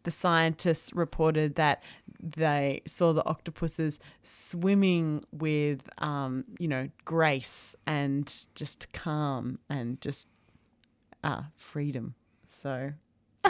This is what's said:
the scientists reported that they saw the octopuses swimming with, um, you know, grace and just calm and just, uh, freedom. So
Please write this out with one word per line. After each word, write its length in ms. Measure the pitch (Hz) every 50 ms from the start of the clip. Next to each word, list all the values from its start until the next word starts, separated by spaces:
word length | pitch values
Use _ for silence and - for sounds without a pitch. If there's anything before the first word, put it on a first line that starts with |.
| -
the 80 | 175
scientists 800 | 160 - - 185 170 165 165 165 160 - - 180 160 - - - -
reported 600 | 175 170 160 - - 156 160 156 156 156 151 139
that 260 | - 156 147 139 - - - - - _ - - -
they 600 | - 165 151 156 160 156 147 143 139 139 135 - -
saw 280 | - - - 180 165 160
the 120 | 151 -
octopuses 760 | - 160 - - - 156 - 170 165 - - 160 151 147 - - - - _ -
swimming 1000 | - - - - - - 175 170 190 202 202 196 190 180 170 165 156 151 151 - -
with, 560 | - 147 160 156 151 147 147 147 147 135 - - - -
um, 440 | - 151 147 143 139 131 127 131 131 - 208 -
you 80 | 175 160
know, 220 | 139 131 131 139 - _ -
grace 720 | - 160 165 160 156 143 135 123 - - - - - - - -
and 600 | - 151 147 143 139 139 139 143 - - - - - -
just 360 | - 151 143 - - - -
calm 680 | - - - 165 151 151 151 143 135 123 113 120 131 - _ -
and 320 | 143 139 120 117 127 -
just, 260 | - - 143 - - - _ _ _ _ _ _ _ _ _ _ _ _ _ _ _ _ - _ -
uh, 200 | 156 131 - - 151 -
freedom. 600 | - - - - 151 147 147 131 123 117 - 127 _ _ _ _ _ _ -
So 440 | - - - 139 131 127 135 139 147 151 _ _ _ _ _ _ _ _ -